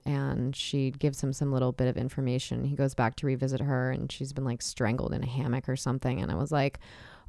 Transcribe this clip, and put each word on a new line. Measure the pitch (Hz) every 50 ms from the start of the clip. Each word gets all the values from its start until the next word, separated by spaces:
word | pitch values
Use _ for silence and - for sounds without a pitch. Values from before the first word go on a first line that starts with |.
| -
and | 147 143 139 139 139 139 - 123 131 139
she | - - - - 143 135 131
gives | 131 139 - 147 139 -
him | - 139
some | - - 147 139
little | 135 131 127 127
bit | 127 - 127 127
of | 123 -
information. | 120 135 - - 135 127 123 131 - - 117 117 123
He | 139 143
goes | 139 139 135 131
back | - 120 113 127 -
to | - 139
revisit | 135 123 135 131 135 127
her, | 131 139 135 127 127 127
and | 131 127 - 127
she's | - - 135 135 139
been, | 143 135
like, | 131 117 120 -
strangled | - - - 127 107 117 127 - - -
in | -
a | - 123
hammock | 123 131 - - 120 135 - -
or | 131
something. | 135 - 127 123 131 - 131 127 156
And | 190 -
I | -
was | 90 139 -
like, | 156 147 139 143 - - - - - - - - - - -